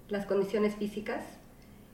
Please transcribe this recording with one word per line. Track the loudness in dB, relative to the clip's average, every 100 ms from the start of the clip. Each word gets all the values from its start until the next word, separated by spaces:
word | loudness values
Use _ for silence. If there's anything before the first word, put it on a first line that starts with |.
| -6
las | -4 2
condiciones | 2 4 4 2 2
físicas, | -4 -4 -4 -4 -6 -14 -20 -20 -20 -20 -20